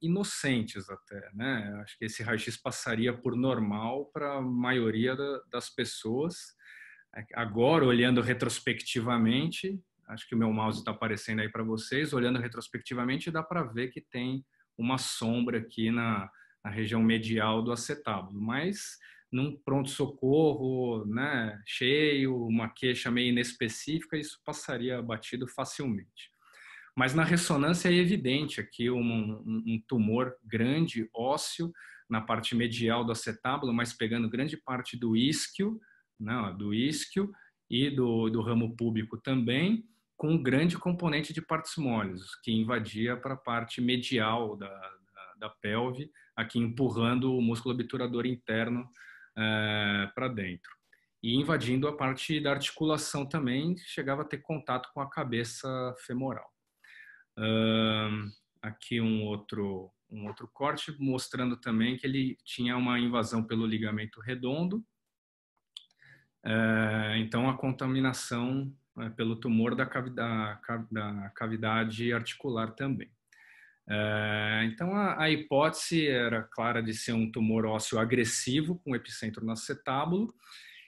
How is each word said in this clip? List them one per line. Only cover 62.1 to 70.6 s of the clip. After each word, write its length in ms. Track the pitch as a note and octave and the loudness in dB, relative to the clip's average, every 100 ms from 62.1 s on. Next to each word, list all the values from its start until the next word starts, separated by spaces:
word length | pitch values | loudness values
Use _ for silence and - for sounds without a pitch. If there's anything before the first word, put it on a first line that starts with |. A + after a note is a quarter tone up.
| C3+ C3 - - | 0 0 -4 -8
tinha 320 | - B2 B2 | -4 -2 0
uma 200 | B2 B2 | 2 2
invasão 460 | A#2+ A#2+ G#2 A#2 | 2 2 2 0
pelo 220 | A2 A2+ A2+ | 0 0 0
ligamento 560 | A2 G#2+ G#2+ G#2+ A2+ | 0 0 -2 -6 -8
redondo. 600 | G#2+ B2+ B2 C#3+ F3 G#3+ A3 _ _ _ _ _ _ _ _ - - _ - - _ _ A2 | -8 -4 -2 0 0 -2 -6 _ _ _ _ _ _ _ _ -20 -20 _ -20 -20 _ _ -2
É, 720 | A2 A2+ A2 A2 A2 G#2+ A2 | 2 4 4 2 2 0 0
então, 320 | A2 A#2+ C3 | 0 2 2
a 80 | C3 | 0
contaminação, 1120 | C3+ C3 C3 C3 C3 B2 - A#2+ B2 C3+ C3+ C#3 _ - | -2 -2 0 2 0 0 -4 -2 0 -2 -4 -10 _ -10
é, 100 | A2+ | -8
pelo 260 | A2 A2+ A2+ | -2 -2 -2
tumor 400 | B2 A2+ A#2 B2 | 2 4 4 2
da 100 | B2+ | 0
cavi-, 260 | C3+ B2+ | -2 -6
da 480 | B2 A#2 A2+ G#2+ G#2 | -4 -2 -2 -2 -6